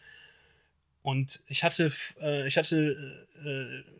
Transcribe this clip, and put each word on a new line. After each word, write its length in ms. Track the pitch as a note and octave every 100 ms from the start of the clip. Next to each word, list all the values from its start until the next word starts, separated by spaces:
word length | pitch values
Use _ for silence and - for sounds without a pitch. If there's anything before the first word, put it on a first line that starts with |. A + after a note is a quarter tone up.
| - - - _ _ _ _ _ _ _
Und 400 | C#3+ C3 C3+ - -
ich 160 | C3+
hatte 220 | E3+ - D#3+
f-, 280 | - - -
äh, 260 | D#3 C#3+ C3+
ich 100 | D#3+
hatte, 680 | D3+ D#3+ D3+ C#3 C3+ - - -
äh, 400 | D3 C3+ B2+ B2+ -